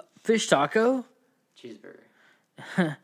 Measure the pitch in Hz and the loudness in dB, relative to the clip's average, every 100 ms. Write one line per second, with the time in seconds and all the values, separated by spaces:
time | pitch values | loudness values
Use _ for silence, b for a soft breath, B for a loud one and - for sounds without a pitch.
0 | - _ - 226 - 147 147 220 226 262 | -12 _ 0 0 2 2 2 2 2 0
1 | 240 _ _ _ _ _ 120 107 92 - | -4 _ _ _ _ _ -20 -18 -20 -20
2 | _ _ _ _ _ - - - 165 147 | _ _ _ _ _ -20 -8 -2 -2 -4